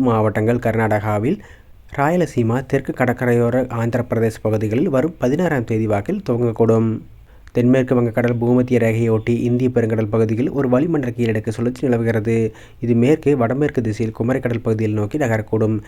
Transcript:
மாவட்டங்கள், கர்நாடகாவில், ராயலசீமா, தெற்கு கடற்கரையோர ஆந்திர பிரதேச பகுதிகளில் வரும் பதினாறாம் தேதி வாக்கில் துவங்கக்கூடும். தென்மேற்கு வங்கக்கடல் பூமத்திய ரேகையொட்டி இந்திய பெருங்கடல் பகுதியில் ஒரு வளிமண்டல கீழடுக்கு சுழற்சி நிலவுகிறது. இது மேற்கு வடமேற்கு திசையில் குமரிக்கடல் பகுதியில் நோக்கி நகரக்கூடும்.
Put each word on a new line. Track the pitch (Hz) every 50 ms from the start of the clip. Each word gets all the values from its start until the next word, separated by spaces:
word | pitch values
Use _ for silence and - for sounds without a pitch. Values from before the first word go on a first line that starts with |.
| 131 123
மாவட்டங்கள், | 113 110 107 110 104 110 107 113 120 120 123
கர்நாடகாவில், | 117 107 113 113 107 107 104 101 107 104 104 107 139 208 - - - - - - - - - - - -
ராயலசீமா, | - 139 151 175 180 165 143 - 120 113 110 117 135 135
தெற்கு | - - 131 117 - -
கடற்கரையோர | - 131 120 120 - 127 123 120 120 120 117 120 127 127 127
ஆந்திர | 117 117 117 117 123 120 120
பிரதேச | - - 113 113 110 - -
பகுதிகளில் | - 110 110 107 110 104 110 131 175 196
வரும் | 135 127 139 170 - -
பதினாறாம் | - 123 143 165 185 170 156 127 110 -
தேதி | 113 110 110 107
வாக்கில் | 104 101 104 - - 104 - -
துவங்கக்கூடும். | 120 117 120 117 110 113 117 113 113 113 113 113 110 - - - - - - - - - - -
தென்மேற்கு | - 123 123 123 131 131 127 127 131
வங்கக்கடல் | 123 120 117 110 139 117 120 120 113
பூமத்திய | 117 120 123 123 123 123 123 117
ரேகையொட்டி | 113 113 110 113 117 113 110 110 110 120 120 117
இந்திய | 120 120 120 123 131 127
பெருங்கடல் | 127 120 113 110 113 110 110 104 113
பகுதியில் | 110 113 110 113 110 131 -
ஒரு | - 139 135 123
வளிமண்டல | 123 127 156 175 165 147 127 120 113 120
கீழடுக்கு | 117 113 107 110 - 117 107 -
சுழற்சி | 117 123 127 - 151
நிலவுகிறது. | 131 120 117 117 113 113 110 104 117 113 113 113 110 - - - - - -
இது | - 117 120
மேற்கு | 117 120 135 156 151 - 139 147 127
வடமேற்கு | 175 156 127 147 147 143 - 131
திசையில் | 117 110 104 - 110 110 110 -
குமரிக்கடல் | 120 120 131 135 - 120 120 113 -
பகுதியில் | 117 110 107 110 107 107 107
நோக்கி | 104 104 - 151
நகரக்கூடும். | 143 117 110 110 107 - 113 110 113 107 110 104 -